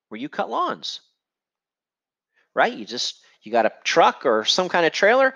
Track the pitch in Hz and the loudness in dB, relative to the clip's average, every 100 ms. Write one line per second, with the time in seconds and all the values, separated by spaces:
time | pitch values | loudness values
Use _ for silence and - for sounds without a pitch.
0 | - - 285 - - 262 349 90 - - | -18 -14 -12 -8 -6 -4 -4 -6 -12 -14
1 | _ _ _ _ _ _ _ _ _ _ | _ _ _ _ _ _ _ _ _ _
2 | _ _ _ _ _ - 185 233 101 123 | _ _ _ _ _ -2 -2 -2 -12 -8
3 | - - _ _ 110 117 110 - - 165 | -8 -10 _ _ -2 2 2 -2 -2 4
4 | 214 - 139 110 107 - 180 180 160 - | 4 2 0 0 0 -2 0 0 0 2
5 | 202 254 262 | 2 4 2